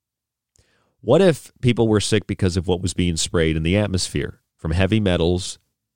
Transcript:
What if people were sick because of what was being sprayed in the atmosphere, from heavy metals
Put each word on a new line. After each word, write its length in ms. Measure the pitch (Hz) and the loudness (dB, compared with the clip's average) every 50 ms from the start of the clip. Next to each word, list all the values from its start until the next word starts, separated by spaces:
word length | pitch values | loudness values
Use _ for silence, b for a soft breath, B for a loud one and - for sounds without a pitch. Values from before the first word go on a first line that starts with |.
| _ _ _ _ _ _ _ _ _ _ _ _ _ _ _ _ _ _ _ _ | _ _ _ _ _ _ _ _ _ _ _ _ _ _ _ _ _ _ _ _
What 220 | - 107 135 175 196 | 0 2 4 4 4
if 300 | 180 147 - - - _ _ | 4 2 0 -4 -16 _ _
people 260 | - 127 117 131 117 | 0 0 2 2 2
were 140 | 110 107 101 | 2 2 2
sick 260 | - - 110 104 - | 2 0 0 -2 0
because 300 | - 101 - 104 92 85 | -2 -4 -2 -2 0 0
of 100 | 95 80 | 0 0
what 160 | 95 90 90 95 | 0 -2 -2 -2
was 120 | 87 - | -4 -4
being 220 | - 90 87 82 | -2 -2 -2 -2
sprayed 400 | 80 - - - 87 80 80 78 | -2 -4 -2 -2 0 0 0 0
in 60 | 80 78 | 0 0
the 140 | 82 95 | 0 0
atmosphere, 640 | 104 104 95 90 90 - - - 73 64 - - _ _ _ _ | 0 0 0 -2 -4 -4 -4 -6 -6 -6 -8 -10 _ _ _ _
from 160 | _ - 80 80 | _ -6 -4 -2
heavy 260 | 92 95 92 107 110 | 0 0 0 0 0
metals 600 | 104 92 87 85 82 85 90 90 - - - - _ _ _ _ _ _ _ | 0 0 0 2 2 0 0 -2 -4 -8 -12 -16 _ _ _ _ _ _ _